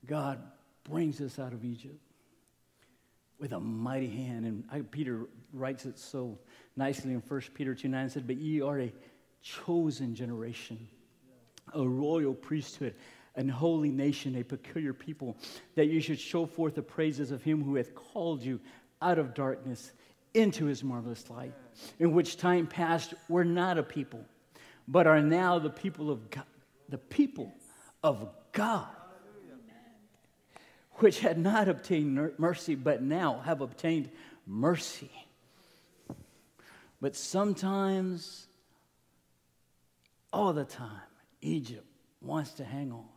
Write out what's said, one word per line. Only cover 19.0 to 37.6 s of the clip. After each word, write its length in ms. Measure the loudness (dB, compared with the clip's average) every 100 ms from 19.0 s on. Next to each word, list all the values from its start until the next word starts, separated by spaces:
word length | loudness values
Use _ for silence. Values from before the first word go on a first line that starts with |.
out 160 | 2 2
of 160 | 2
darkness 580 | 0 -2 -2 -6 -10 -10 -20 -20 _ _
into 320 | 4 4 4
his 180 | 0 0
marvelous 460 | -2 -4 -6 -10 -12
light, 240 | -12 -12 -14 -20 -20 -20 2
in 140 | 6
which 240 | 6 4 2
time 280 | 4 4 2
past 460 | 0 2 2 0 -12 0
were 160 | 4
not 320 | 4 4 2 2
a 60 |
people, 420 | 0 -4 -6 -8 -16 _ _ -20 -20 -20 2
but 180 | 6 10
are 140 | 10
now 380 | 8 6 6 4
the 100 | 2
people 420 | -4 -6 -4 -4
of 200 | -4 -6
God, 160 | -12 -14 -20 _ _ -12
the 80 | -12
people 580 | -8 2 2 2 -10 -12 -20 -20 -20 0
of 260 | 0 0 -4 -14 -8
God, 340 | -2 0 0 -2 -14 -20 -20 -20 -20 -20 -20 -20 -20 -20 -20 _ _ _ _ _ -20 -20 -20 _ 8
which 240 | 8 8
had 180 | 2 4
not 300 | 4 4 4
obtained 460 | 2 2 2 2
mer-, 200 | 2 0 2
mercy, 380 | 0 0 -2
but 260 | -2 2 2
now 380 | 2 0 0 0 -2
have 160 | -2
obtained 480 | -2 -4 0 0 -2 -8 -20 -20 -8
mercy." 640 | 0 2 2 -2 -10 -14 -18 -20 _ _ _ _ _ _ _ -18 -18 -18 _ _ _ -20 -20 -20 _
But 160 | -6 -4
sometimes, 1300 | -2 0 2 0